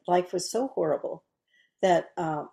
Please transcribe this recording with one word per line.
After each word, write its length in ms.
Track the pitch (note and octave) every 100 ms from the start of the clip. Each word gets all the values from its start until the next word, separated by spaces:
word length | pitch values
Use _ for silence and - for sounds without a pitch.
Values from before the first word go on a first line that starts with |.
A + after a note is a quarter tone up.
| -
life 260 | F3+ F3+
was 160 | F#3 -
so 180 | A3 C4
horrible 540 | - E3 C3+ - - _ _ _ _ _ _
that, 300 | F#3+ E3+ - -
uh, 280 | E3 D3+ C#3